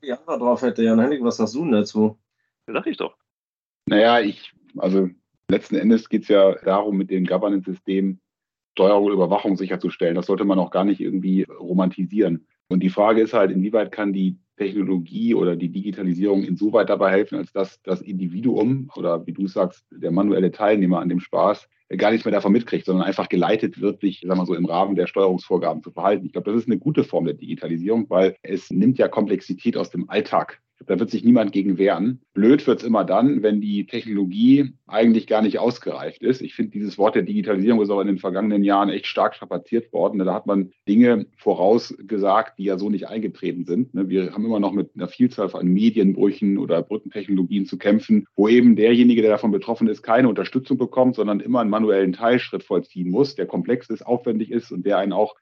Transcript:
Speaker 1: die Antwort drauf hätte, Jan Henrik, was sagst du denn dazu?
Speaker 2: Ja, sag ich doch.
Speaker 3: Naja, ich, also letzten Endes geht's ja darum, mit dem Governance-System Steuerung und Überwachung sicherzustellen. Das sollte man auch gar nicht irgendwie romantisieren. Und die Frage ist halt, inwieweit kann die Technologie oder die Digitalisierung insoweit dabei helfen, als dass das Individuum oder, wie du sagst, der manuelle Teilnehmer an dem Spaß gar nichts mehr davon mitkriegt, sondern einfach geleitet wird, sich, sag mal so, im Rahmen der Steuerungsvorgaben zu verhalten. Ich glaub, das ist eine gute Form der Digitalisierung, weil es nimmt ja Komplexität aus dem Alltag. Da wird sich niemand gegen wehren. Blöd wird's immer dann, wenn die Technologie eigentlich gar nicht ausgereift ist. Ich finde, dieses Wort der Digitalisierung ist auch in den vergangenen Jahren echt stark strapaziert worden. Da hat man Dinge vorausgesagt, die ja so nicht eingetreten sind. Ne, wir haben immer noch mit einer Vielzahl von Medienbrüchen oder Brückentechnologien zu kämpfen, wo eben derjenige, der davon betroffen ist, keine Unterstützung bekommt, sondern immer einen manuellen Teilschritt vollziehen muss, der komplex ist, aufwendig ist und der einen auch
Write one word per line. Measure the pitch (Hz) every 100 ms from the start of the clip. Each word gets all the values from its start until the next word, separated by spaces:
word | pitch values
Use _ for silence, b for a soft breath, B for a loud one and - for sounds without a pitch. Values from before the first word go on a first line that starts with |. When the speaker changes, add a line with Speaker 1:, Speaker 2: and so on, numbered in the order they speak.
Speaker 1:
die | 139
Antwort | 123 - 131
drauf | 120 120
hätte, | 123 104
Jan | 113 113
Henrik, | 131 143
was | 117 113
sagst | 107
du | 127
denn | 160
dazu? | 104 101 107 107 - _ _ _ _ -
Speaker 2:
Ja, |
sag | 127 320
ich | -
doch. | 82 _ _ _ _ _ _ _ -
Speaker 3:
Naja, | 104 117 120
ich, | 104 - - _ _ -
also | 92 95 92 - _ _ -
letzten | 101 - 98
Endes | 107 113 -
geht's | 107 -
ja | 101 98 -
darum, | 95 98 107 98
mit | 95
dem | 95 87
Governance-System | 92 101 98 95 92 - 95 95 92 _ _ _ _ _
Steuerung | - 95 104 101
und |
Überwachung | 95 87 101 104 90
sicherzustellen. | 92 92 87 - 85 87
Das | 90
sollte | 95 101
man | 95
auch | 87
gar | 92 101
nicht | 92
irgendwie | - 98 92 95
romantisieren. | - - 87 90 92 - 87 104 85 82 _ _ -
Und | 92
die | 92
Frage | 104 104 110
ist | 110
halt, | 117 95
inwieweit | 95 104 110 98
kann | - 101
die | 95 92 90 _ -
Technologie | 98 104 92 92 85 101 117
oder | 101 87 85
die | 87
Digitalisierung | 98 104 98 95 87 101 98
insoweit | 95 90 104 110 98
dabei | 87 95
helfen, | 98 107 98
als | 90
dass | 101 95 _
das | 95 92
Individuum | - 92 90 92 123 101 117 135 131 -
oder, | 87 82 87
wie |
du | 87 95
sagst, | 104 90 - _
der | - 87
manuelle | 85 104 92 90
Teilnehmer | - 104 107 90 87
an | 87
dem | 87
Spaß | - 90 92 104 _ _ - 92
gar | 104
nichts | 113 110
mehr |
davon | 101 101
mitkriegt, | 117 - - -
sondern | 92 92
einfach | 98 -
geleitet | 92 - - - -
wird, | 101 101
sich, | 98 - 90
sag | 92
mal | 90
so, |
im | 82 85
Rahmen | 87 98 92
der | 87
Steuerungsvorgaben | 98 95 92 - 90 85 78
zu | -
verhalten. | 82 92 101 90
Ich |
glaub, | 110 104
das | 117
ist | 117
eine | 104
gute | 165 147
Form | - 85 82
der |
Digitalisierung, | 73 - 80 78 82 92 113 98
weil | 92 95 -
es | - 92 -
nimmt | 90 113 131
ja | 104
Komplexität | 110 101 95 - 90 117 98
aus | 92
dem | 90 -
Alltag. | 104 - 92 - - _ - -
Da | 92
wird | 113
sich | 107 117
niemand | 120 104
gegen | 98 98 90
wehren. | 98 87 113 127 _
Blöd | 101 110 147 -
wird's | 110 117
immer | 107
dann, | 90 98 135 131
wenn | 107 104
die | 104 101 95
Technologie | 117 113 101 95 101 123 139 131 - -
eigentlich | 107 117 110 -
gar | 110
nicht | 107 -
ausgereift | 113 - 92 71 78 -
ist. | 120 131
Ich | - -
finde, | 110
dieses | 104 104 92
Wort | 107 110
der |
Digitalisierung | 90 104 101 95 107 113
ist | 101
auch | 101
in | 101
den | 92
vergangenen | 95 92 107 104
Jahren | 101 98 101
echt | 101 -
stark | - 104 -
strapaziert | 95 87 - 117 -
worden. | 82 98 107
Da | 92
hat | 95 -
man | 98 90 _ -
Dinge | 107 120 110 - _
vorausgesagt, | 107 87 95 117 - - 98 107 98 104 - -
die |
ja | 98 92
so | 104
nicht | 98 -
eingetreten | 110 104 - 87 87 87
sind. | 95 127
Ne, | 104 92
wir | 92 87
haben | 104 113
immer | 107
noch | 98
mit | 95 87 -
einer | 87
Vielzahl | - 123 - 92
von | 90 90
Medienbrüchen | 95 113 107 98 90 101 98 101 98
oder | - 85
Brückentechnologien | - 107 - 107 95 92 90 101 95
zu | 90
kämpfen, | 104 107 - 107 - -
wo | 107
eben | 123 120 104
derjenige, | 110 120 123 113
der | 110
davon | 104 113
betroffen | 98 113 113 113
ist, | 104
keine | - 117 127
Unterstützung | 101 92 131 - 127
bekommt, | 120 131 127 120
sondern | 104 104
immer | 104 123
einen | 110
manuellen | 107 107 98 95
Teilschritt | 92 117 123 - 92
vollziehen | - 90 - 92 90
muss, | 104 139 -
der | -
komplex | 92 85 120 -
ist, | 110 -
aufwendig | 120 120 110 113
ist | 117 -
und | 95 98
der | 95
einen | 101
auch | 95 107 -